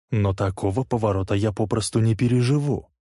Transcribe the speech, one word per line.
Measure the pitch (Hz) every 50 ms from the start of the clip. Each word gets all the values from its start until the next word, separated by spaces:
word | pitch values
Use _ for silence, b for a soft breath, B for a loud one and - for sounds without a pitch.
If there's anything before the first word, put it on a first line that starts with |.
| _ -
но | 120 104 101 98 95
такого | - 101 95 - - - 98 95 131 131
поворота | - 123 113 110 104 95 98 95 - 104
я | 101 110 107
попросту | 98 - 110 98 117 110 - - - 117
не | 110 113 110
переживу. | 95 120 120 123 123 120 123 147 147 143 147 110 - - _ _ _